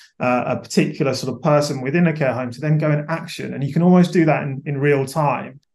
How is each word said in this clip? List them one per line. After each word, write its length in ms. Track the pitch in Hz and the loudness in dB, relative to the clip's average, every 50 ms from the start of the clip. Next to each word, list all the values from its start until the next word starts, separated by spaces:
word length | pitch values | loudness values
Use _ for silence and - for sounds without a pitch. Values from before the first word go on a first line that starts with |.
| - _ _ - | -20 _ _ -4
uh, 240 | - 127 123 123 - - | -2 0 0 0 -2 -2
a 100 | 123 - | -4 -6
particular 560 | - - - 190 151 - - - 151 135 123 | -8 -2 0 0 0 0 -2 -2 -2 -2 -2
sort 200 | - - 127 113 | -4 -6 -8 -8
of 80 | - | -2
person 380 | - 160 147 147 147 147 135 127 | 0 2 4 4 2 0 -2 -4
within 280 | 120 135 139 175 175 165 | -4 -2 0 2 2 2
a 60 | 156 | 2
care 200 | 156 143 127 117 | 0 -2 -2 -2
home 180 | 123 127 123 | -2 -4 -6
to 80 | 117 120 | -8 -6
then 180 | 147 151 156 151 | -2 0 0 2
go 140 | 156 151 | 2 2
and 180 | 147 147 147 - | 0 0 -2 -4
action. 440 | 165 160 170 - - - 135 123 123 | -6 -6 -6 -10 -12 -10 -10 -10 -6
And 100 | 127 139 | -6 -6
you 80 | 135 | -2
can 120 | 143 160 175 | 0 2 4
almost 280 | 180 180 180 175 175 | 6 6 6 6 4
do 140 | - 180 160 | 4 2 4
that 180 | 156 151 - 151 | 4 2 2 0
in, 180 | 143 135 135 - | -4 -8 -8 -8
in 140 | 156 143 135 | -6 -4 0
real 260 | 139 147 143 135 135 | 2 2 2 2 0
time. 560 | 131 - 160 147 139 123 123 135 127 135 - _ _ _ | -2 -2 -2 0 0 0 -2 -6 -10 -16 -20 _ _ _